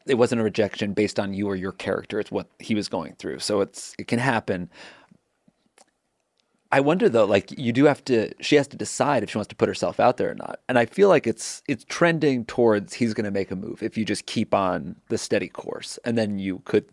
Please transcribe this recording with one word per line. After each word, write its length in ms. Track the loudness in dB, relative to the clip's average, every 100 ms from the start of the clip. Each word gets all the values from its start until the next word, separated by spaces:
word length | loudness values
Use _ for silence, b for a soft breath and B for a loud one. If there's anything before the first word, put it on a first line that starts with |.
| -2
it 80 |
wasn't 260 | 2 4 2
a 40 |
rejection 480 | 0 2 0 0 -4
based 260 | 0 0 0
on 160 | -4
you 140 | -4 -4
or 80 | -4
your 160 | -6
character. 480 | -6 -4 -4 -4 -6
It's 100 | -4
what 180 | -6 -6 _
he 160 | -4
was 140 | -2 -2
going 260 | -6 -8
through. 260 | -10 -10 -8
So 200 | -2 0
it's, 340 | 0 -4 -16 -14
it 80 | -4
can 140 | -2
happen. 500 | 0 0 -2 -6 -8 B B B B _ _ _ _ _ _ _ _ _ _ _ _ _ _ _ _
I 60 | 0
wonder, 300 | 2 2 2
though, 160 | 4
like, 260 | 4 2 0 -4
you 140 | -2
do 140 | 4 4
have 180 | 4
to, 280 | 0 0 0 -4
she 140 | 2
has 140 | 2 2
to 80 | -4
decide 480 | -8 -2 0 0
if 60 | -2
she 80 | -4
wants 100 | -6
to 80 | 0
put 120 | 0
herself 300 | 0 -2 2
out 180 | 2 2
there 140 | -2
or 60 | -4
not. 240 | -10 -10 0
And 100 | 0
I 80 | 2
feel 220 | 4 6
like 180 | 6 2
it's, 360 | -4 -8 -10 -6
it's 180 | -6 -8
trending 560 | 0 2 4 2 2
towards 500 | -2 2 4 4 0
he's 200 | -2 -2
gonna 180 | 0 -2
make 180 | -2 -4
a 60 | -6
move 260 | -8 -8
if 160 | -6 -4
you 60 |
just 220 | -4 -4 -4
keep 280 | -4 0
on 400 | 0 0 -2 -6 -14 -6
the 100 | -6
steady 300 | -2 -2 -2
course. 500 | -8 -12 -12 -12 -10
And 120 | -4 -2
then 220 | -2 -4
you 220 | -6 -6
could 240 | -2 -2 -2